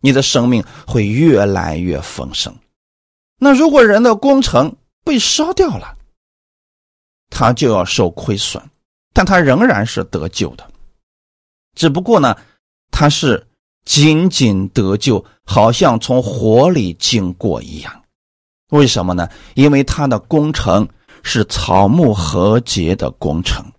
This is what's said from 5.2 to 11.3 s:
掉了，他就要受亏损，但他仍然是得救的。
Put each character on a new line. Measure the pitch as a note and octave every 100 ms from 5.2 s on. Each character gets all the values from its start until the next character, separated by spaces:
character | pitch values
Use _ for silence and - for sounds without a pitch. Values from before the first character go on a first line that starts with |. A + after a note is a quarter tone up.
| - - D#4
掉 | F#4 F#4 C#3+
了， | - - - _ _ _ _ _ _ _ _ _ _ _ _
他 | - A2+
就 | A#2+ C3+
要 | G#2 F2+
受 | - F2+
亏 | - - G2+
损， | - - - _ _ _ _
但 | - F#3
他 | F#3+
仍 | D#3 C3
然 | B3 B2 A2
是 | - F#2
得 | F2 D#2+
救 | - E2 A#1+
的。 | - - - _ _ _ _